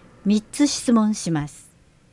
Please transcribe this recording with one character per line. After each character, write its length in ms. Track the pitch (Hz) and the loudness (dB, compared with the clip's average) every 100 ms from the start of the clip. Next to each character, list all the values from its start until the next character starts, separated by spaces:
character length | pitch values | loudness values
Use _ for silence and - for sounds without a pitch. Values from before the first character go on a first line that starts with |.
| - - 196 | -20 -6 0
三 160 | 214 | 0
つ 240 | - - 285 | -2 0 0
質 280 | - - | 0 0
問 200 | 233 214 | 2 2
し 160 | 214 175 | -2 -4
ま 180 | 156 147 | -4 -6
す。 220 | - - _ _ _ _ | -14 -20 _ _ _ _